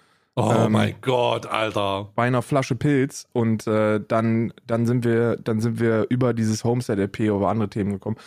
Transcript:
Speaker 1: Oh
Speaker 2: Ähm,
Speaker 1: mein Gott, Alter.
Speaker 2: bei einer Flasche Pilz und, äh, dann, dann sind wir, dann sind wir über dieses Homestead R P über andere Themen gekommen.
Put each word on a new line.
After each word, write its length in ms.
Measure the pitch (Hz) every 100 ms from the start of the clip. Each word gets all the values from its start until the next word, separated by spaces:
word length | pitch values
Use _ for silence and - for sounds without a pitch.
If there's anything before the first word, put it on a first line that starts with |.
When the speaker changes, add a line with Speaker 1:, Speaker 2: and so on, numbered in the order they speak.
| _ _ _ -
Speaker 1:
Oh 160 | 110
Speaker 2:
Ähm, 200 | 117 113
Speaker 1:
mein 240 | 107 104 -
Gott, 460 | 131 123 120 117 -
Alter. 640 | 110 110 107 101 98 104 -
Speaker 2:
bei 80 | 120
einer 160 | 127
Flasche 320 | - 139 131
Pilz 540 | 120 147 139 135 - -
und, 360 | 123 113 110 -
äh, 320 | 107 107 107 104
dann, 460 | 113 113 113 113 - -
dann 180 | 117
sind 200 | 117 127
wir, 320 | 117 113 117 -
dann 240 | - 110
sind 180 | 117 113
wir 280 | 117 110 -
über 240 | 123 127
dieses 300 | 113 110 110
Homestead 340 | 117 123 123 101
R 80 | 101
P 220 | - 110
über 200 | 101 95
andere 200 | 107 101
Themen 220 | 117 98
gekommen. 240 | 98 110 117